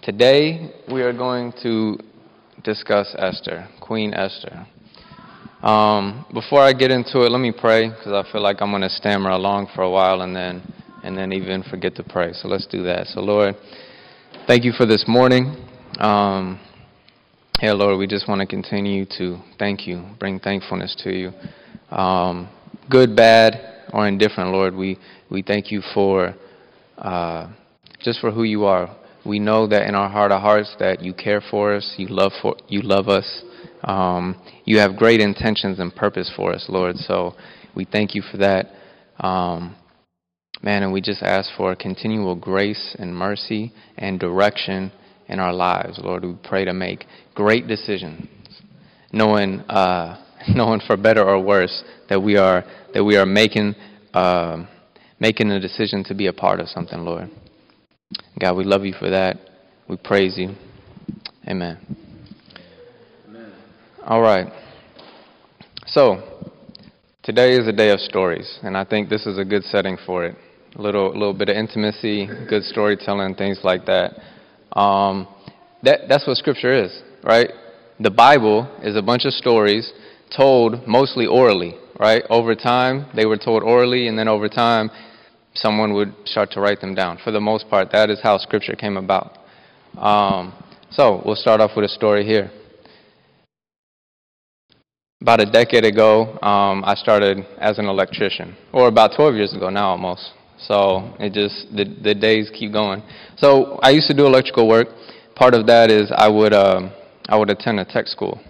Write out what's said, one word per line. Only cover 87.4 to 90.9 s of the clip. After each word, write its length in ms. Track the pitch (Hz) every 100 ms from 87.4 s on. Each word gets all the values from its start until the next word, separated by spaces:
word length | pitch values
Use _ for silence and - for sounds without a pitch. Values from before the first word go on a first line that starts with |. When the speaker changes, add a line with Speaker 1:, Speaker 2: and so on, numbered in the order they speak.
Speaker 1:
most 280 | 104 110 -
part, 240 | 104 92
that 160 | 104 107
is 100 | 104
how 160 | 113 101
Scripture 360 | - 110 -
came 220 | 104 107 98
about. 400 | 95 95 - - _ _ _ _ _ -
Um, 560 | 104 104 101 95 90 - - - _